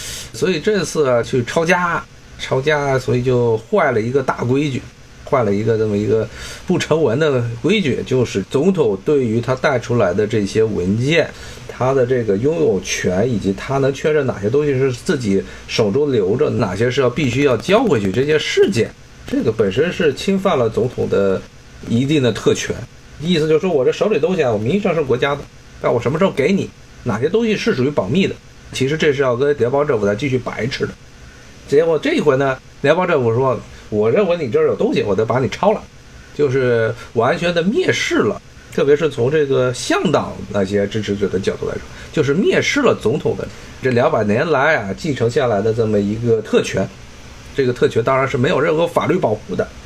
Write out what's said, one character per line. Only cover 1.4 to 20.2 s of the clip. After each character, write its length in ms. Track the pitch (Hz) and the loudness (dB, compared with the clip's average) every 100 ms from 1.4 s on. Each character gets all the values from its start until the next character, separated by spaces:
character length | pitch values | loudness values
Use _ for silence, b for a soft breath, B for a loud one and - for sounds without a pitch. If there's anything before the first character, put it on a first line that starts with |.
抄 200 | 117 170 | 0 0
家， 400 | 165 180 175 160 - - - - | 2 2 2 -4 -6 -18 -20 -14
抄 200 | - 131 | -4 -2
家， 380 | 139 151 143 131 | 0 0 2 0
所 180 | 117 123 | 0 0
以 60 | |
就 340 | 127 123 120 110 | 2 2 2 0
坏 360 | - 208 151 | 0 2 2
了 100 | 113 | 2
一 80 | 113 | 0
个 140 | 135 | 0
大 140 | 131 - | -2 -2
规 300 | 123 135 151 | 0 0 0
矩， 100 | 120 - - - - - | -4 -8 -18 -20 -20 -4
坏 140 | 139 | 0
了 100 | 107 | 0
一 80 | 101 | 0
个 160 | 110 110 | 0 0
这 80 | 110 | 0
么 100 | 101 | 0
一 120 | 107 | 0
个 200 | 110 110 B B B - | 0 -2 B B B -2
不 140 | 170 | -2
成 240 | - 156 | 2 2
文 160 | 139 127 | 2 2
的 240 | 156 131 117 117 | 2 0 -2 -4
规 180 | 147 214 | 0 2
矩， 220 | 151 110 | 2 -2
就 220 | 95 127 113 | 0 0 0
是 160 | 101 92 | -2 -2
总 240 | 131 170 | 0 2
统 240 | 185 120 98 - | 2 2 0 0
对 180 | 147 | 2
于 160 | 123 113 | 2 0
他 140 | 113 | 0
带 240 | 127 160 127 | -2 0 0
出 200 | - 120 | 0 0
来 140 | 95 | 2
的 140 | 98 104 | 2 0
这 180 | 110 | 0
些 200 | 98 113 | 0 0
文 360 | 110 92 90 110 | 0 0 0 0
件， 300 | 131 165 - B B B - | 2 2 0 B B B -16
他 280 | - 127 135 | -4 0 2
的 100 | 120 | 2
这 180 | 127 | 0
个 140 | 107 98 | 0 0
拥 220 | 135 170 | 0 2
有 200 | 143 95 | 2 0
权 460 | - - 101 90 123 | -2 -4 -2 0 0
以 120 | 107 | 0
及 120 | 95 | -2
他 260 | 98 - 135 | -2 -4 0
能 120 | 135 | 0
确 200 | 139 165 | 0 0
认 160 | 151 131 | 0 0
哪 120 | 98 | -2
些 80 | 101 | 0
东 160 | 143 | 0
西 100 | 151 | 2
是 200 | 131 135 | 2 0
自 240 | 120 - 147 | -2 -2 -2
己 240 | 113 98 - B - | 0 0 -2 B -6
手 220 | - 107 | 0 0
中 220 | 127 147 | 2 2
留 240 | 120 92 120 | 2 2 2
着， 120 | 143 | 0
哪 280 | 113 101 95 | 0 -2 0
些 160 | 120 | 0
是 100 | 120 | 2
要 80 | 127 | 0
必 180 | 180 139 | 0 -2
须 160 | 120 | 2
要 140 | 143 113 | 2 2
交 260 | - 208 254 | 2 2 4
回 140 | 127 | 2
去 120 | 98 | 0
这 120 | 104 | 0
件 160 | 143 151 | 0 0
事 300 | - - 359 | 0 2 2
件， 180 | 110 101 - - - - | 2 -2 -4 -20 -20 -6
这 160 | 285 | -2
个 100 | 180 | 0
本 200 | 110 101 | 0 0
身 200 | 98 170 | 2 0
是 220 | - 160 | 2 0
侵 240 | 123 | 0